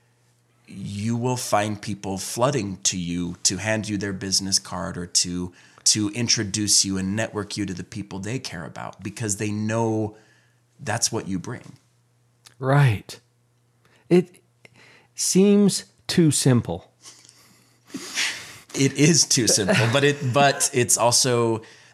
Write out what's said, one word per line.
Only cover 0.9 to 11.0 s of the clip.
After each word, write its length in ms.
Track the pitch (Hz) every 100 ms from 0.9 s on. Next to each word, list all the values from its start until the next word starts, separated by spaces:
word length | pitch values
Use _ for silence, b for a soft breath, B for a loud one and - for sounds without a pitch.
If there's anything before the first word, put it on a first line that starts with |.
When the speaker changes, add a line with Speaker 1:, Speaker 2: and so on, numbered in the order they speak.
| 101 110 117
Speaker 1:
will 200 | 123 123
find 460 | - 104 107 101
people 340 | - 98 104 95
flooding 580 | - - 127 139 101 95
to 120 | - 92
you 380 | 85 87 87 90
to 140 | - 92
hand 300 | 107 110 104
you 100 | 101
their 140 | 101
business 460 | 95 95 95 95 92
card 380 | - 92 87 87
or 100 | 87
to, 460 | - 90 90 90 b b b
to 240 | - 107 104
introduce 760 | 110 117 - 104 104 104 -
you 120 | 98 95
and 180 | 95 104
network 400 | 110 107 98 -
you 100 | 95
to 80 |
the 100 | 90
people 340 | 90 107 98 98
they 200 | 98 127
care 260 | 127 85
about 380 | 71 - 57 -
because 340 | 101 - 110 98
they 140 | 107
know 640 | 104 107 113 113 110 107 b b b b b b -
that's 300 | 139 113